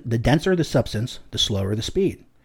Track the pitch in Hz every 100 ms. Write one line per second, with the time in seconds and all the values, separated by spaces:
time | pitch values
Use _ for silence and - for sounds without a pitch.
0 | 127 117 120 151 190 185 151 139 - 104
1 | 107 - - 104 - 98 98 107 - -
2 | 196 - - _